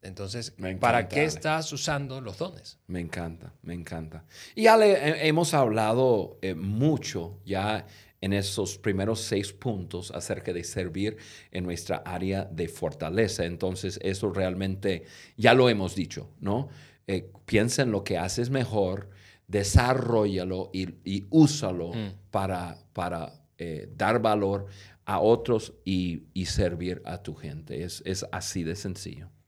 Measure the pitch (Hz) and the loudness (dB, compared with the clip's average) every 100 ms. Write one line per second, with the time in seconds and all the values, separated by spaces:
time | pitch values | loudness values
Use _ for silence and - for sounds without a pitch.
0 | 98 92 98 113 110 - 92 92 120 117 | -14 -12 -10 -8 -10 -8 -6 0 4 4
1 | 98 143 156 156 156 156 156 143 - 143 | 2 0 0 0 -2 -2 -2 -6 -2 -2
2 | 139 131 120 92 175 170 - - - 90 | -4 -8 -10 -8 -8 -10 -20 -20 -10 -8
3 | 85 90 85 82 - - 87 87 80 82 | -6 -6 -8 -10 -16 -16 -12 -10 -8 -10
4 | 80 80 - - - - 220 226 214 196 | -10 -14 -18 -20 -14 4 8 10 8 6
5 | 147 156 156 156 170 151 123 107 107 117 | 4 2 4 4 4 4 4 4 2 4
6 | 131 113 87 - 92 82 98 107 143 143 | 4 4 0 -6 -6 -4 -2 2 4 4
7 | - 95 85 - - 95 101 107 - - | -2 -6 -8 -12 -4 -2 0 -2 -6 -20
8 | - _ 95 101 98 - 92 - - 95 | -20 _ 0 0 0 -2 -4 -2 -2 0
9 | 101 110 - 101 101 - 127 104 90 87 | 0 -2 -2 -2 -2 -6 -6 -6 -6 -8
10 | 98 - - 95 - 87 85 - 90 87 | -8 -10 -6 -6 -4 -6 -6 -6 -4 -2
11 | 101 107 - - - 92 90 85 - 87 | -4 -4 -18 -20 -12 -6 -6 -6 -4 -6
12 | - 90 95 98 95 82 82 - 85 - | -4 -4 -2 -2 -4 -4 -6 -4 -6 -4
13 | 80 92 107 - 87 87 95 92 98 98 | -4 2 0 2 -4 -2 -4 -2 -6 -4
14 | 92 98 107 92 92 92 95 95 98 87 | -4 -2 -2 0 -2 0 -2 -2 -2 -2
15 | - - - - 110 127 127 104 92 - | -6 -20 -20 4 6 8 8 4 -2 -4
16 | 85 - 98 - 95 110 143 - - _ | -6 -6 -14 -10 -4 -4 -4 -12 -20 _
17 | - 95 90 - - 110 113 120 131 101 | -6 -4 -6 -18 0 2 2 0 0 0
18 | 98 90 92 - 120 135 113 107 92 98 | -2 -2 -2 -2 -2 -2 0 0 0 -2
19 | 95 - - - _ 101 98 - 123 131 | -8 -18 -20 -20 _ -2 4 6 6 2
20 | 127 113 104 95 90 92 92 95 92 - | 2 2 2 0 -2 -4 -6 -6 -8 -8
21 | 98 98 98 160 147 - 104 87 85 92 | -6 -6 2 6 6 6 -2 -4 -4 -6
22 | 104 95 - 104 95 90 90 - _ - | -8 -10 -4 -2 -2 -2 -6 -12 _ -6
23 | 87 85 80 - _ _ 85 78 - - | -4 -4 -8 -14 _ _ -10 -8 -12 0
24 | 98 117 110 107 98 101 101 - - - | 2 4 4 2 2 -2 -6 -14 -20 -18
25 | - 98 104 117 - 113 - - - 92 | -4 2 4 4 4 -2 -2 -10 -2 0
26 | 90 82 - - 90 - 92 85 90 90 | 0 -4 -8 -6 -2 0 0 0 -6 -6
27 | - 82 - 73 76 76 76 62 87 - | -8 -10 -10 -12 -12 -12 -10 -8 -8 -8
28 | 90 95 - 98 - 95 82 92 98 90 | -6 -6 -4 -6 -4 -4 -4 -4 -6 -8
29 | - 80 92 _ | -10 -12 -16 _